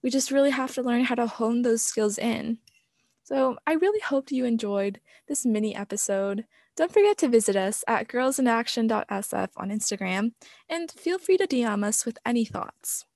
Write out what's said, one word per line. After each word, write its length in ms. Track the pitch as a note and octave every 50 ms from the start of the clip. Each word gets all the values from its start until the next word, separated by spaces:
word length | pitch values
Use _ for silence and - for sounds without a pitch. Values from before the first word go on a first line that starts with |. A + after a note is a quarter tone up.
| -
We 80 | C4
just 200 | A#3 C4+ C4 -
really 200 | C4+ C#4 C#4 C#4+
have 240 | C4+ B3+ C4 B3+ -
to 80 | - B3
learn 220 | B3 A#3+ A#3+ B3+
how 100 | B3 A#3+
to 120 | A#3+ A#3+
hone 360 | A3+ - - A#3 A3+ A#3 A#3+ A#3+
those 200 | B3 A3+ A#3 -
skills 360 | - - - G#3+ G#3 G#3 -
in. 400 | - A#3 A3+ - - - A#3 - _ - _ _ _ _ _ _ _ _ _ _ _
So 340 | - C4+ C4+ C4 C4 A#3+ - _
I 80 | - D#4+
really 260 | D#4 E4+ F#4+ G#4 G#4+
hope 300 | - - C#4 C4+ C4+ -
you 140 | C#4+ B3+ B3+
enjoyed 560 | B3 A#3 A3+ A3 G3+ G3+ G3+ G3 G3+ G3+ - _ _ - - _ _
this 180 | C#4+ - -
mini 280 | B3 A3 G#3+ G#3+ G#3+ G3+
episode. 720 | - G3+ - - G#3 - - G3+ G3 G3 G3 G3 G3+ A3+ _ _ _ _ _ _
Don't 160 | - D#4 F4+ -
forget 240 | G#4+ G4+ G#4 G#4 -
to 100 | - C4+
visit 280 | A#3+ A3+ G#3+ - G3
us 280 | G3 F#3+ G3 G#3+ - -
at 220 | - A#3 - - -
girls 300 | - A#3+ B3+ C4 C4+ -
in 80 | C4
action 400 | B3 A3+ A3+ A#3 - - - A3+
dot 200 | A3 A3+ G#3+ - -
S 240 | G#3 G3 G#3 - -
F 180 | G3+ F#3+ F#3 _
on 140 | - - G3
Instagram, 600 | G#3 G#3+ - - G#3 F#3+ G3 F#3 F#3 F#3+ G#3 A#3 A3+ _ - - - - _ _
and 220 | D#4 E4+ E4+ D#4+
feel 280 | - - - E4+ F4 F#4
free 200 | - - F#4+ F#4
to 80 | G4
D 160 | - - B3 A#3+
M 220 | A3+ G#3 G#3 G#3
us 200 | G#3 A3 - -
with 140 | A#3+ A3+ - _
any 180 | - A#3+ A#3+ A3+
thoughts. 640 | G#3 - G3 - - - _ - - - - - _ _